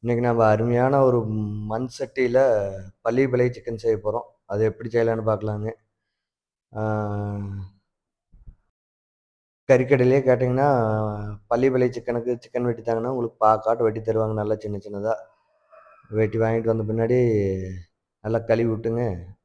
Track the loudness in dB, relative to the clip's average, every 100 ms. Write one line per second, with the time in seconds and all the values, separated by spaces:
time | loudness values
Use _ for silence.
0 | 0 0 0 4 4 4 2 2 2 4
1 | 4 2 0 -4 -4 -6 -6 -6 -6 -8
2 | -8 -2 0 4 4 2 0 -6 -14 -8
3 | -2 2 2 2 0 -2 -10 -4 -2 0
4 | -2 -6 -8 _ _ 0 0 -2 -4 0
5 | 2 0 0 -2 -2 -6 -6 -10 _ _
6 | _ _ _ _ _ _ _ -6 -4 -2
7 | -4 -6 -6 -6 -8 -10 -12 _ _ _
8 | _ _ _ -20 -20 -20 _ _ _ _
9 | _ _ _ _ _ _ _ 4 6 4
10 | 4 4 4 2 2 2 2 2 2 0
11 | -2 -6 -10 -12 _ 2 2 2 0 -2
12 | -6 -4 -2 -6 -6 -4 -4 -4 -2 -2
13 | -2 -4 -6 2 4 4 2 0 0 0
14 | -2 0 0 -2 -2 -4 -4 -10 -10 -8
15 | -4 -4 -6 _ _ _ _ -20 -20 _
16 | _ -2 0 0 0 0 0 -2 -2 -2
17 | 2 2 4 2 0 -2 -6 -12 -16 _
18 | _ _ -4 -4 2 2 2 0 -2 -2
19 | -2 -4 -10 -18